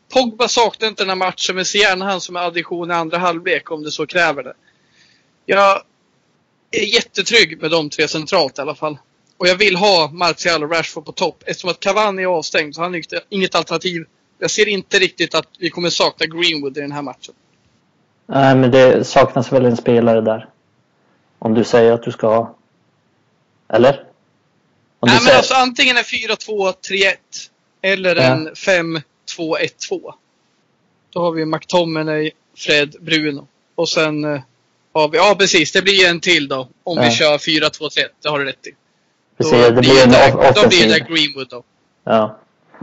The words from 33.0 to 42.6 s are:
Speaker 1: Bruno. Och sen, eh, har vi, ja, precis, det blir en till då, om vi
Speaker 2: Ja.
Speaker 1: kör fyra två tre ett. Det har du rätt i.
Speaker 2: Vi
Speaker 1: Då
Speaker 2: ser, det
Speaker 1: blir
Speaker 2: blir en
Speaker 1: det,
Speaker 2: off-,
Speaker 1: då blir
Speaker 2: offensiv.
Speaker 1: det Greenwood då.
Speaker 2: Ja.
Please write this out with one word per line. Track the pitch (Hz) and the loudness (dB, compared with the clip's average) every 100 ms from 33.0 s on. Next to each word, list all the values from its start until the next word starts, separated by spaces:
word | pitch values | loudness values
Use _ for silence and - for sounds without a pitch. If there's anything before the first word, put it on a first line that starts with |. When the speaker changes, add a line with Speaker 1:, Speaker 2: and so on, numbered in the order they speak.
Speaker 1:
Bruno. | 160 160 151 143 143 _ _ | -4 -2 -2 -6 -14 _ _
Och | - 165 | -6 -4
sen, | - 156 151 151 | -2 -2 -2 -4
eh, | 143 - _ _ _ _ | -6 -10 _ _ _ _
har | 156 151 | -2 0
vi, | 156 | 4
ja, | 196 190 | 4 4
precis, | 196 190 147 | 2 2 2
det | 190 | 0
blir | 185 196 180 | 0 2 2
en | 170 | 2
till | 180 165 139 | 0 0 0
då, | 135 127 _ | -6 -8 _
om | - 165 | -6 0
vi | |
Speaker 2:
Ja. | 120 | 0
Speaker 1:
kör | 117 156 147 | 2 2 2
fyra | - 156 151 | 0 0 -2
två | - 151 | -4 -8
tre | 151 | -6
ett. | 131 _ | -6 _
Det | 151 | -6
har | 147 | -4
du | |
rätt | 135 131 - | -4 -8 -16
i. | - _ _ _ _ _ - | -20 _ _ _ _ _ -6
Speaker 2:
Vi | |
Speaker 1:
Då | 120 | 2
Speaker 2:
ser, | 120 120 | 4 4
det | 117 | 4
Speaker 1:
blir | 127 | 6
Speaker 2:
blir | 135 | 6
en | 127 | 8
Speaker 1:
det, | 123 | 8
Speaker 2:
off-, | 135 | 6
Speaker 1:
då | - | 6
blir | 135 - 240 | 4 6 4
Speaker 2:
offensiv. | 226 - | 4 4
Speaker 1:
det | 160 - | 2 0
Greenwood | 165 151 139 131 | -2 -2 -4 -14
då. | 123 - _ _ _ | -14 -20 _ _ _
Speaker 2:
Ja. | - 110 107 - _ _ | -2 0 0 -6 _ _